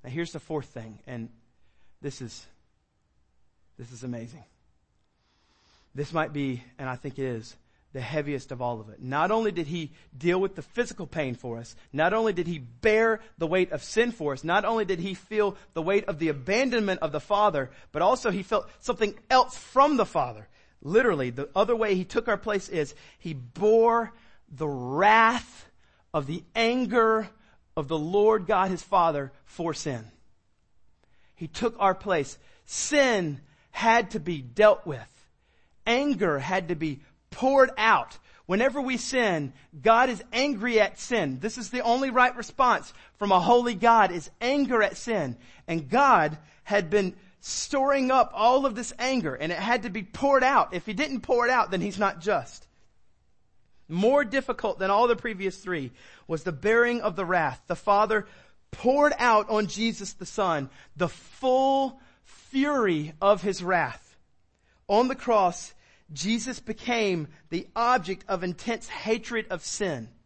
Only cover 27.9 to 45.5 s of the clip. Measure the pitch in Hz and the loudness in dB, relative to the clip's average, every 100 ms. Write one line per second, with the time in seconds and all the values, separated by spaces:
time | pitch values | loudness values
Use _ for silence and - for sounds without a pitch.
27.9 | 160 156 196 214 220 175 202 190 180 - | -4 0 2 4 2 2 0 2 -2 0
28.9 | 196 165 147 135 - _ - 165 151 156 | 2 2 0 -6 -12 _ -8 -6 -4 -6
29.9 | 123 110 _ _ _ _ _ _ _ _ | -8 -12 _ _ _ _ _ _ _ _
30.9 | _ _ _ _ _ 165 - 226 226 196 | _ _ _ _ _ -12 -4 -4 2 0
31.9 | 185 208 175 135 - - - - - - | 0 0 -2 -2 -10 -20 -20 -12 -8 0
32.9 | 294 262 220 170 143 - _ _ - 226 | 2 4 2 -2 -6 -14 _ _ -2 2
33.9 | 233 214 220 156 160 127 120 214 190 180 | 4 2 -6 -6 -8 -8 4 6 6 -2
34.9 | 135 - _ _ _ _ _ _ _ - | -10 -12 _ _ _ _ _ _ _ -2
35.9 | 240 285 226 185 143 135 190 170 170 156 | 0 0 0 0 -2 -2 -4 -4 -6 -6
36.9 | 135 - _ _ - 262 269 262 - 220 | -8 -14 _ _ -2 2 4 4 4 2
37.9 | 208 - - _ - - 190 254 262 262 | 2 2 -14 _ -20 -4 0 0 0 -4
38.9 | 247 - 262 226 170 139 - _ 156 131 | -4 -2 0 2 0 -4 -10 _ -2 4
39.9 | 226 262 214 - 226 277 233 233 226 196 | 6 4 0 -6 -2 -2 0 0 2 2
40.9 | - - 233 156 131 196 254 226 247 233 | -2 -4 -2 0 -4 -6 -8 -8 -4 0
41.9 | 247 269 247 247 247 226 - 247 196 - | 0 2 4 2 2 -12 0 2 2 -2
42.9 | - - _ 202 185 175 240 240 208 233 | -20 -20 _ 2 4 6 4 4 2 4
43.9 | 226 190 175 - - 240 285 277 240 202 | 6 4 0 -10 -6 -2 0 2 2 2
44.9 | - - 214 143 117 - | -2 -4 -2 -2 -6 -16